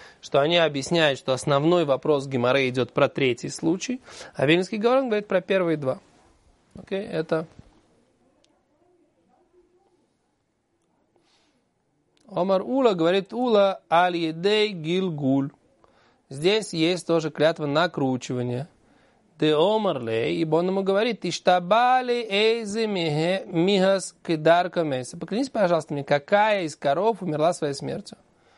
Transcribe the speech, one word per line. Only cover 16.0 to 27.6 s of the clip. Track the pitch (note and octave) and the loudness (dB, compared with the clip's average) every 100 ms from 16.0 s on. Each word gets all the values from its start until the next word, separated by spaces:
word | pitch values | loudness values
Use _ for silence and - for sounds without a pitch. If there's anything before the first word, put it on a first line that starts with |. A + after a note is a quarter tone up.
| _ _ _ | _ _ _
Здесь | C3+ D#3+ G#3+ G3 | -4 0 0 -2
есть | E3+ D#3+ F3+ - | -2 0 0 0
тоже | E3+ D#3 | 0 0
клятва | C#3+ D3 E3 D3+ | 0 0 0 -2
накручивания. | C#3+ F3 - C3+ C3 - B2+ B2 A#2+ D3+ _ _ _ _ _ _ _ | 0 0 0 -2 -2 -4 -6 -4 -6 -8 _ _ _ _ _ _ _
Де | D#3 D3+ | 0 2
Омар | F3 A3 G#3 D3 | 2 2 0 -2
Лей, | A#2 A2+ C3 E3+ | -2 -2 -2 -2
ибо | D#3+ D#3+ | 0 0
он | F3+ | 0
ему | F#3+ | -2
говорит, | G3 G3 A#3 G#3 | 0 0 0 -2
Иштабали | F#3 - - F3+ F3 G#3+ B3 B3+ B3+ A#3+ A#3 | -6 -2 2 2 4 2 4 2 0 -4 -2
эйзе | G3 A3 A3+ A3 G#3 A3 | 0 2 0 -2 -4 -2
михе-, | G3 E3 D3 E3 F#3+ - | -2 -2 0 0 -2 -4
михас | E3+ F3 G3+ F#3+ G3 - - | 0 2 4 4 2 -2 -14
кидарка | - D#3+ D#3 E3+ F3+ F3 | -4 0 4 4 2 -2
мейса. | D#3+ C3 B2 E3+ | -2 -2 -6 -12
Поклянись, | E3 G3 C4+ | -8 -4 -4
пожалуйста, | A#3+ F#3+ E3+ D3+ | 0 2 0 -2
мне, | D3 | -8
какая | C#3 C#3+ - G3+ G#3+ G#3 | -2 -2 2 2 2 0
из | E3 - | -2 -4
коров | C#3+ D3 G#3 A3 | -2 0 0 -2
умерла | F3 D3+ D#3 | -4 0 0
своей | F3 | 0